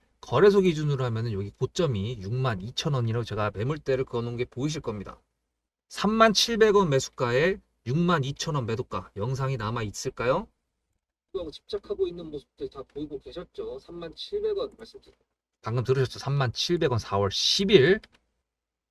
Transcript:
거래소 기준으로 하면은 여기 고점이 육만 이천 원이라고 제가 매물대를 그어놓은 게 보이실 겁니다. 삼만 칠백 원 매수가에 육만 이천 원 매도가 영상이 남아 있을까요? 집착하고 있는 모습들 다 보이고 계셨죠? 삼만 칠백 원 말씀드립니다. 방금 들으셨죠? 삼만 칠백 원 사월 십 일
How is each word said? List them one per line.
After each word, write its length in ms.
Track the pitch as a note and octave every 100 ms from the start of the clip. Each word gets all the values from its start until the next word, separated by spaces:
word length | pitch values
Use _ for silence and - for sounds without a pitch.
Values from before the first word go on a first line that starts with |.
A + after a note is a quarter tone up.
| _ _
거래소 400 | - B2 G3+ G3+
기준으로 440 | F#3 D3+ D3+ C3+
하면은 280 | B2 A2+ A#2
여기 180 | G2 G2+
고점이 680 | - B2 - E3 G#2+ G#2 A#2+
육만 420 | F#2+ B2+ C3 G2+
이천 320 | G#2 - D#3+
원이라고 300 | C3+ A2+ A#2
제가 260 | A2+ G#2+ G#2
매물대를 500 | G2+ A#2+ D#3 - C3
그어놓은 320 | C3 A#2+ A#2 A#2+
게 80 | B2
보이실 340 | - D3 D#3
겁니다. 400 | B2 G#2 F2+ - _ _ _ _ _ _ _
삼만 440 | - G3 A3 A3
칠백 440 | G3 - A3+ A3 G3+
원 120 | F3+
매수가에 680 | C3+ - - B2 B2 E3+ G3+ _ _ A#2
육만 380 | D3+ F3 E3+
이천 300 | C3 D3 -
원 100 | D3 A2+
매도가 440 | A2 - G2+ F2+ G2+
영상이 400 | A2 C3 C3+ C3
남아 260 | G#2+ A#2
있을까요? 640 | G#2+ G2 C3 - A#2+ D#3+ A3+ _ _ _ _ _ _ _ _ F#4+ D#4+
집착하고 540 | - - G4+ - G4 F#4
있는 240 | F4 E4
모습들 400 | D4 - - -
다 120 | - -
보이고 260 | C#3+ D3+ C3+
계셨죠? 600 | - D#3+ F3 - A2 B2+
삼만 340 | - E3+ E3
칠백 420 | D#3 - G#3 G#3+ G3
원 140 | D#3+ -
말씀드립니다. 460 | A3+ - _ _ _ _ _ _
방금 220 | A2 A#2+
들으셨죠? 340 | A#2+ C3 B2+ -
삼만 360 | - C#3+ B2
칠백 360 | - - F3 D#3+
원 80 | A#2
사월 320 | - G2+ G2
십 400 | - - - G3
일 300 | G#3 D3 G#3+ - _ _ _ _ _ _ _ _